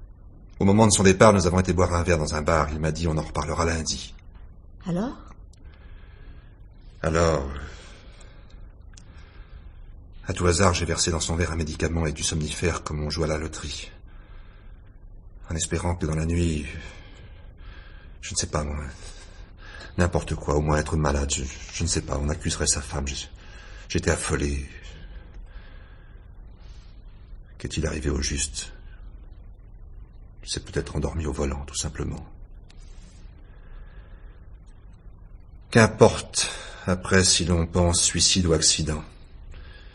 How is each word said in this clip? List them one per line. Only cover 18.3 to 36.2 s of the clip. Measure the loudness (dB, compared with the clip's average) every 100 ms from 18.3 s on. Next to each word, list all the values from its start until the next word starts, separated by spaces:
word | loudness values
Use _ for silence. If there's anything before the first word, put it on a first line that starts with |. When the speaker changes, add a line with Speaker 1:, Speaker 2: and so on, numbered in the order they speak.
Speaker 1:
ne | -4
sais | 0
pas, | 0
moi, | -2 -4 -6 -10 -14 -14 -16 -18 -18 -18 -16 -16 -6 2
n'importe | 4 2 0 -2
quoi, | 2 2
au |
moins | 4 4
être | 2 2
malade, | 2 2 0
je, | -2 -4 -8 -10
je | -4
ne | 0
sais | 0
pas, | -2 -2
on | -2
accuserait | -2 -2 0 0
sa | 0
femme. | -2 -4 -4
Je, | -6 -10 -14 -16 -16 -16 -16 -4
j'étais | 0 2
affolé. | 0 0 0 0 -2 -6 -12 -14 -14 -14 -14 -16 -16 -16 -16 -16 -16 -18 -18 -18 -18 -18 -18 -18 -18 -18 -18 -18 -18 -18 -18 -16 -16 -16 -10
Qu'est-il | -6 -2 -2
arrivé | 0 0
au | 0
juste ? | 0 -2 -4 -6 -10 -12 -16 -16 -16 -16 -18 -18 -18 -18 -18 -18 -16 -16 -18 -18 -20 -16
Il | -8
s'est | -8
peut-être | -4 -4 -4 -2
endormi | -2 -2 -4
au |
volant, | -2 -2 -2 -6
tout | -6
simplement. | -6 -4 -6 -6 -10 -16 -16 -18 -18 -18 -18 -18 -18 -18 -18 -18 -20 -18 -16 -16 -16 -16 -18 -16 -18 -18 -18 -18 -20 -20 -20 -20 -20 -18 -18 -18 -18 -18 2
Qu'importe, | 8 8 10 8 8